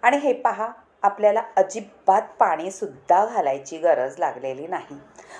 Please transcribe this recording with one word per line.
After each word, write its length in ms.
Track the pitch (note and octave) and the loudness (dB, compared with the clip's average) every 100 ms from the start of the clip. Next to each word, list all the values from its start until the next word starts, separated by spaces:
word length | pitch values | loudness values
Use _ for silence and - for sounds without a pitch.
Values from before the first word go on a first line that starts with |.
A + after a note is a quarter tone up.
आणि 160 | A#3 C#4+ | 0 2
हे 160 | C#4+ | 0
पहा, 380 | B3 A#3 G3+ A3+ A#3+ _ _ | 0 -2 -2 -6 -10 _ _
आपल्याला 380 | G3+ G3+ G#3 G#3+ - - | -2 2 2 2 0 0
अजिबात 680 | F#3+ - G3+ - - G3 - - | 0 -2 -12 -4 2 2 0 0
पाणीसुद्धा 840 | G#3+ D#3+ F3 - G3+ C#3 - F3 G#3+ | 0 0 -6 -8 -10 -6 2 2 2
घालायची 520 | A#3 D3 C#3 C#3 D#3+ | 0 -2 -4 -6 -2
गरज 400 | E3+ C#3 C3 C3 | 2 2 -2 -4
लागलेली 480 | D#3+ C3 C3 C3 D#3+ | -4 -4 -8 -10 -8
नाही. 300 | F3+ - C#3+ - - - - | -10 -10 -18 -20 -20 -20 -20